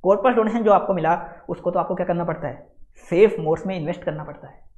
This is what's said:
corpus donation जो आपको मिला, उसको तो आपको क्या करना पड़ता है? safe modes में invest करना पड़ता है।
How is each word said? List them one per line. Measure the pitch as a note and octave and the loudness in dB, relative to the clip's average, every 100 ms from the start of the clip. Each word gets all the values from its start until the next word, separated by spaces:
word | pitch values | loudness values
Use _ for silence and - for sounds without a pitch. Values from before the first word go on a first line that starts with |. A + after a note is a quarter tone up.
corpus | F3+ G#3 B3+ A#3 | 4 4 4 2
donation | G#3+ A#3 | 0 0
जो | G#3+ | 4
आपको | G3 - | 4 4
मिला, | F#3 D#3+ E3+ - - - | 0 0 0 -4 -16 -10
उसको | F3 F3 | -4 -2
तो | F3 | -2
आपको | E3 F#3 | -2 -4
क्या | F3+ | -2
करना | F3 F3 | -2 -2
पड़ता | D#3+ C#3+ | -4 -8
है? | A2 - - - - - | -10 -18 -20 -20 -20 -2
safe | E3+ G#3+ - | 4 4 4
modes | D#3 D#3+ F#3+ | -2 -2 -2
में | F#3 | -4
invest | D3+ F3 | -6 -6
करना | - D#3 | -6 -8
पड़ता | D3+ D3 - | -12 -16 -20
है। | - - | -20 -20